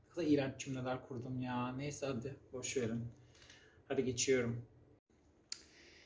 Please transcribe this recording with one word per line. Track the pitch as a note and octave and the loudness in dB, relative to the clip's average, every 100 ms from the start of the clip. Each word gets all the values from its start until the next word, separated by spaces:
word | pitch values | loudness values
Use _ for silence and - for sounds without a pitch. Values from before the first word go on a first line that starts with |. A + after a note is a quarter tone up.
| - | -10
Ne | |
kadar | - D#3 | -2 4
iğrenç | C#3+ C3+ B2+ | 6 4 -2
cümleler | C#3 C3 B2+ B2+ - | -6 -4 -2 -2 -4
kurdum | B2 B2+ B2+ | -8 -4 -4
ya. | B2+ B2 B2 C3 | -2 0 -2 -2
Neyse | C#3+ C#3+ C#3 | -4 -4 -2
hadi | A#2+ C3+ C3+ - | -2 -4 -8 -10
boş | B2+ - C3+ | -6 -2 0
verin. | A2+ A#2 A#2+ - - - - - - - - | 0 0 -4 -10 -20 -20 -20 -20 -20 -18 -4
Hadi | C3+ | 0
geçiyorum. | B2+ B2 - C3 A#2 A#2 - - - - _ - - - - - - - - - | 2 2 4 6 4 0 -6 -18 -20 -20 _ -20 -20 -20 -12 -12 -12 -20 -20 -20